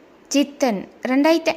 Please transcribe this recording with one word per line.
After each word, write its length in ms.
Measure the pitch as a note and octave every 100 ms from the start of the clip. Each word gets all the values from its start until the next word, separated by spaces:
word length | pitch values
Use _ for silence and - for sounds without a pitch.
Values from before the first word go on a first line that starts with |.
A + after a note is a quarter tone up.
| - _ -
ஜித்தன். 580 | C#4 C#4 - C4 F#3+ - -
ரெண்டாயிரத்தி 500 | A#3 C4 D4+ E4 E4